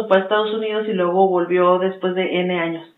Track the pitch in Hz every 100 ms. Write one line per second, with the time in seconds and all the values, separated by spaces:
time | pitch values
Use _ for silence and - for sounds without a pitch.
0 | 214 190 190 214 214 220 220 214 214 190
1 | 175 185 190 180 175 180 180 185 190 190
2 | 185 180 185 180 180 175 165 165 160